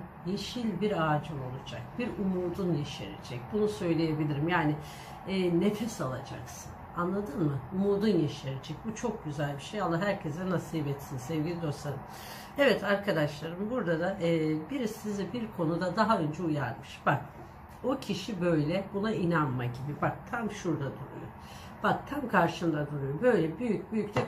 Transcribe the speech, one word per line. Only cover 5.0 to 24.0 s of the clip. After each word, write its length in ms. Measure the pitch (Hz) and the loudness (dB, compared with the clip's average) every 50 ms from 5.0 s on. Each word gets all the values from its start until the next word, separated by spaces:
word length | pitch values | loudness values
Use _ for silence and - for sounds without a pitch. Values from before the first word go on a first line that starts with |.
| - - - - - - | -12 -12 -12 -10 -6 -2
e, 320 | 190 190 180 175 170 170 | 0 2 4 6 6 6
nefes 400 | 190 208 208 - 240 226 - - | 6 4 4 2 -2 -4 -2 -2
alacaksın. 720 | 151 127 127 120 - - 127 - - - - - - - - - - - - | -2 -2 -2 -4 -6 -8 -10 -10 -10 -10 -12 -12 -12 -12 -12 -14 -14 -8 -2
Anladın 460 | 165 175 180 190 202 202 - 277 233 | -2 0 2 0 0 -2 -2 0 2
mı? 160 | 165 147 139 139 - - | 2 2 2 0 -4 -2
Umudun 340 | - 190 196 202 202 190 214 | 0 2 4 4 4 6 6
yeşerecek. 680 | 220 190 165 151 135 - - - 135 135 131 - 160 156 - - | 6 6 6 4 2 0 -4 -6 -6 -6 -6 -6 -8 -10 -6 -6
Bu 100 | 226 214 | -8 -6
çok 300 | - - 233 - - - | -2 -2 -4 -4 -4 -6
güzel 320 | 151 139 147 147 143 139 | -6 -2 -2 -2 -2 -2
bir 60 | 139 | -6
şey. 180 | - - - 208 | -8 -6 -4 -2
Allah 200 | 185 170 165 160 | 0 2 2 2
herkese 500 | 202 202 190 196 - 156 139 175 185 185 | 2 0 0 0 -2 -4 -4 -2 -2 0
nasip 360 | 180 151 - - - 160 143 | 0 0 0 -2 -2 -2 0
etsin 320 | 143 139 - - - 139 123 | 0 -2 -4 -6 -8 -8 -8
sevgili 440 | - - 165 156 151 170 175 170 | -4 -2 0 0 0 0 -2 -2
dostlarım. 360 | 170 147 131 - - 147 127 - - - - - - - - - - - - - | -2 -2 -4 -4 -4 -6 -6 -6 -8 -10 -12 -12 -12 -12 -12 -12 -12 -8 2 4
Evet 260 | 285 254 196 - 196 | 6 6 6 4 4
arkadaşlarım, 840 | 202 202 202 202 208 165 160 151 147 - - 160 165 170 180 208 214 | 2 2 2 2 2 2 4 2 2 0 -4 -6 -6 -4 -4 -4 -2
burada 300 | 254 254 190 165 165 156 | -2 -2 2 2 2 2
da, 160 | 175 185 202 202 | 2 -2 0 2
e, 80 | 170 170 165 160 156 156 156 156 165 - | 2 4 4 4 4 2 2 0 -2 -4
biri 180 | 262 285 240 208 | -2 -2 -2 -2
sizi 440 | - - - 214 202 196 180 170 | -4 -4 -4 -4 -2 -2 -2 -2
bir 140 | - 247 220 - - | -2 -4 -6 -4 -2
konuda 400 | - 170 156 170 165 185 180 170 | 0 2 2 2 2 0 0 2
daha 220 | 214 214 202 220 190 | 2 4 4 4 4
önce 240 | 156 147 - - | 2 0 0 -2
uyarmış. 580 | 175 160 151 143 131 117 120 - - - - - - | 0 0 0 0 0 -2 -4 -8 -10 -14 -14 -2 2
Bak, 140 | 180 147 131 - - - - - - - - - - - - - | 2 2 2 0 -6 -12 -14 -16 -16 -16 -18 -16 -16 -14 -4 0
o 140 | 240 277 262 | 0 0 0
kişi 420 | - - 196 190 - - 214 170 | -2 -4 -4 -4 -2 -6 -2 0
böyle, 440 | 175 175 170 151 143 147 175 190 202 - - | 4 4 4 4 4 4 2 0 -2 -2 -2
buna 180 | 196 208 220 | -2 0 0
inanma 520 | 214 - 185 170 170 156 151 135 123 127 120 | 0 2 2 4 4 4 4 2 0 0 -2
gibi. 360 | 123 - - 131 147 143 - | -2 -4 -4 -6 -6 -2 0
Bak, 140 | 175 151 143 - - - | 0 0 0 -2 -6 -6
tam 200 | 247 233 226 196 | -4 -2 -2 -4
şurada 300 | - - - 175 151 - | -4 -2 -2 0 0 0
duruyor. 500 | 139 131 - - - - - - - - - - - - - - - - - - | -2 -4 -4 -8 -10 -10 -10 -10 -10 -10 -12 -14 -16 -14 -14 -14 -14 -14 -10 0
Bak, 280 | - 202 - - - - | 2 2 2 2 -2 -4
tam 180 | 277 294 262 - | -4 -4 -2 2
karşında 580 | - 185 170 - - - 175 165 151 147 147 143 | 4 6 6 4 2 0 0 0 2 2 0 -2
duruyor. 320 | 147 143 135 135 143 156 | -2 -4 -2 -2 -2 4
Böyle 360 | 233 254 226 180 160 156 160 - | 6 6 6 6 4 2 0 -2
büyük 340 | 247 233 190 - - - | 0 0 0 0 -2 -2
büyük 220 | 220 220 | -2 -2